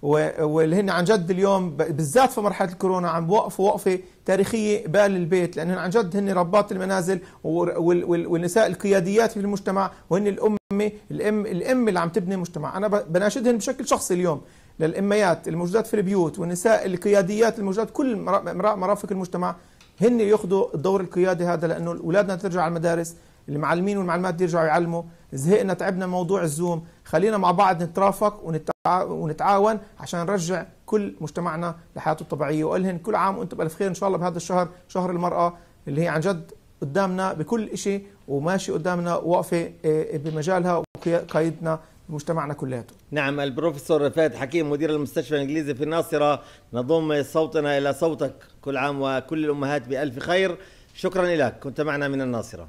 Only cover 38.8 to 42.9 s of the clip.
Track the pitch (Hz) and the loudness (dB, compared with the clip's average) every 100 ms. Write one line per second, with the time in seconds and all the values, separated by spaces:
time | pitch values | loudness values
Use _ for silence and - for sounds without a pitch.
38.8 | 165 175 175 170 160 180 175 175 165 - | -2 -2 0 -2 2 0 2 -2 -2 -4
39.8 | 160 156 156 160 147 156 151 185 175 175 | 0 0 0 -4 -4 -4 0 0 2 0
40.8 | 160 - - 165 - 160 165 156 165 160 | -2 -6 0 0 0 0 0 -2 -4 -4
41.8 | - - - 151 143 165 147 143 135 127 | -6 -20 -12 -10 -4 -4 -4 -6 -6 -8
42.8 | 110 | -10